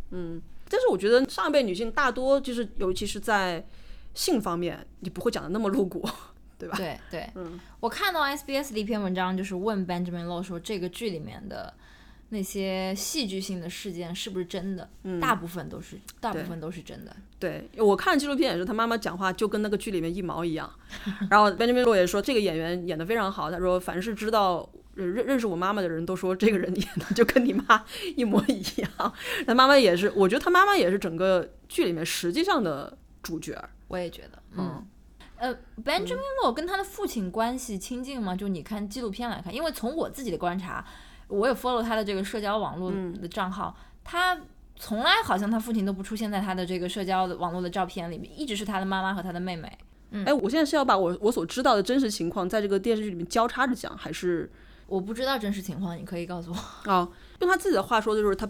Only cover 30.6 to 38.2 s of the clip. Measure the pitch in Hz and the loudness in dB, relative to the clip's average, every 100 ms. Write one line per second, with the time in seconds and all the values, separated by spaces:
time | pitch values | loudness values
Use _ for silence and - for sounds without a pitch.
30.6 | 392 392 180 196 190 165 190 180 - - | 8 6 4 2 0 2 4 4 2 -8
31.6 | - - 240 170 160 - 175 226 381 330 | -4 0 2 0 -2 -2 0 2 2 2
32.6 | 185 139 - - - - - 160 160 - | 2 -2 -8 -16 -20 -16 -8 -8 -8 -10
33.6 | - - - 185 170 - - - - 180 | -12 -18 -8 -6 -6 -8 -16 -20 -12 -6
34.6 | 180 143 196 - - - - - 247 233 | -6 -6 -14 -20 -20 -20 -20 -8 -6 -6
35.6 | - - 247 349 415 508 539 539 277 311 | -12 -8 -2 0 0 -4 -4 0 0 0
36.6 | 349 392 392 - 392 226 185 214 226 254 | -2 -4 -4 -6 -4 -4 -4 -2 -2 -2
37.6 | 240 190 - 247 262 269 | -6 -8 -6 -8 -6 -6